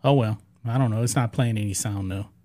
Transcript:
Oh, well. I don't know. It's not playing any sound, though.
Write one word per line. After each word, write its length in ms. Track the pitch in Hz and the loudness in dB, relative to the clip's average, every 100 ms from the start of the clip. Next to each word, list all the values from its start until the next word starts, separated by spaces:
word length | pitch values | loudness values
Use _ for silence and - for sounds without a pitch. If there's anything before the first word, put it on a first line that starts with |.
Oh, 120 | 139 | 2
well. 240 | 139 110 107 - _ | 4 2 -2 -10 _
I 140 | 117 123 | -4 0
don't 120 | 123 | 2
know. 120 | 110 | 2
It's 120 | 117 - | 0 0
not 160 | 117 | 0
playing 260 | - 120 107 | 0 0 0
any 160 | 104 | -2
sound, 360 | 95 113 101 95 | -4 -4 -4 -4
though. 160 | 98 101 _ | -6 -8 _